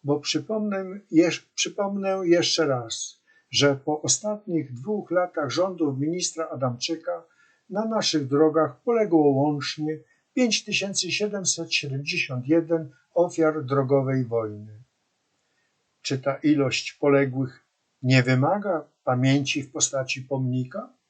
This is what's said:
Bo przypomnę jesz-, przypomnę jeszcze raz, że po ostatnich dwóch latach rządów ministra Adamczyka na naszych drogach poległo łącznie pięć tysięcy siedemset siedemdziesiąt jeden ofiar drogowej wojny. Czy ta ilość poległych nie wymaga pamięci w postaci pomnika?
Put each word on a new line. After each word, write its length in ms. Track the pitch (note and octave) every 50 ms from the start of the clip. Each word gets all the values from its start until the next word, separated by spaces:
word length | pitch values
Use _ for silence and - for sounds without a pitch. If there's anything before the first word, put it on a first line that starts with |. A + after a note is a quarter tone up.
| -
Bo 160 | C#3+ C#3+ D3
przypomnę 640 | C#3 - - D3+ C3+ - A3 G#3+ G#3+ G#3 G3 F#3+ F#3+ F#3 F#3 G3+ _ _
jesz-, 380 | E3+ D#3 F3+ E3 D#3 - _ _ _
przypomnę 640 | - - - - - G3+ G3 G3+ G3 G3 G3 F#3+ F#3+ F#3+
jeszcze 420 | E3+ E3+ F3 E3 - - E3+ D#3+
raz, 560 | C#3+ C3 B2 A#2 A2+ - - - - - _ _ _ _ _ _ _
że 240 | - B2 C#3 C#3+ C3+
po 260 | C3+ - D#3 D3+ D#3
ostatnich 720 | - E3+ - - - G#3 G#3+ G#3 _ - E3+ D#3+ C3+ A#2+ B2
dwóch 380 | A#2 C#3 G#3 G#3+ G3+ - -
latach 380 | E3 F#3 - - _ E3 D3 C3
rządów 500 | A#2+ D#3 F#3 G3 F3+ E3+ D#3+ C#3+ C3 C3
ministra 500 | C#3+ D#3 E3+ F3+ E3+ - - E3 D#3+ D#3
Adamczyka 760 | D#3+ C3+ C3+ B2 A#2+ A#2+ - - E3 D#3+ - F3 F3 E3+ - _ _ _ _ _ _ _ _ _
na 160 | F#3+ G#3 A3
naszych 420 | A3 A3+ G#3 - - - D3+ C#3
drogach 540 | A#2+ C#3+ C#3+ D#3 D#3 D3 D#3+ D#3 C#3+ - _
poległo 480 | _ B3 A#3 A3+ G#3+ E3 E3+ D#3+ D3 C#3+
łącznie 680 | C#3 E3+ D3 D3+ D3 C#3+ C3 - - D#3 D3+ D3+ D#3 D#3 - _ _ _ _ _ _
pięć 320 | C4 B3+ A#3 G3+ - -
tysięcy 460 | G#3+ G3+ - F#3+ G3+ F#3+ - F#3 E3+
siedemset 640 | - - G#3 G#3 G3 G3 F3+ - - E3 E3 D#3+ -
siedemdziesiąt 760 | - - C#3 C3+ C#3 C#3+ D#3+ F3 E3 - - C3 B2+ B2+
jeden 440 | C3+ D#3+ E3 D#3+ D#3 E3+ E3 D#3+ C3 _ _ _ _ _
ofiar 520 | F3 F3 F3 - E3 D#3+ D#3 D#3 D#3 C#3+
drogowej 600 | B2 C#3 C#3 C3 B2+ C#3 C#3 C3 C3 C3 C3 B2
wojny. 580 | A2+ A#2 A#2 A2+ G#2+ G#2+ G#2 G#2 G#2+ G#2+ A2 B2 _ _ _ _ _ _ _ _ _ _ _ _ _ _ _ _ _ _ _ _ _ _ _
Czy 180 | _ - C#3 C3
ta 160 | - C#3 C3+
ilość 580 | - - D3 D3+ C#3+ C3+ B2+ - - - - -
poległych 720 | _ - C#3+ C#3 C#3 C#3 C3 B2 C3 C3+ B2+ - - _ _ _ _ _ _ _ _
nie 220 | - B2+ C3 C3 A#2+
wymaga 640 | B2+ C3 B2+ C#3 D#3 F#3+ G#3 G3+ G#3 F3 D#3 D3 _ _ _ _
pamięci 600 | C3+ B2+ B2+ B2+ C3+ C3+ C#3+ C#3 - - D3 C3
w 80 | -
postaci 500 | - C#3 C3+ - - C3+ C3 B2+ - C3+
pomnika? 720 | B2+ - C#3 C3+ C3 B2 B2+ B2+ B2 B2+ - G3+ B3 - _ _ _